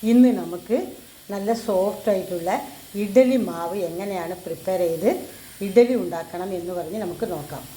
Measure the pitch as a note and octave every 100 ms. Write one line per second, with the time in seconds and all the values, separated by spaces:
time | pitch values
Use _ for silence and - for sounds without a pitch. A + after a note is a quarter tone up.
0 | G#3+ A#3+ B3+ G#3 E3 F3 - A#3+ F#4+ -
1 | - - - G3+ G3+ A3+ - F#3+ G3 G3+
2 | - G3 - F3 E3+ A#3+ - - - G3+
3 | G3+ G3 B3+ B3+ G3 E3 E3+ G3 F3 E3+
4 | G3+ F#3+ E3 F3+ - D#3+ - F#3 F3 E3
5 | G3+ F4+ - - - - G3 F#3+ A#3+ B3
6 | F3+ E3+ D#3+ F3 F#3 F#3 E3+ F3+ E3 G3+
7 | F#3+ F3 A3 E3 D3 C#3+ B2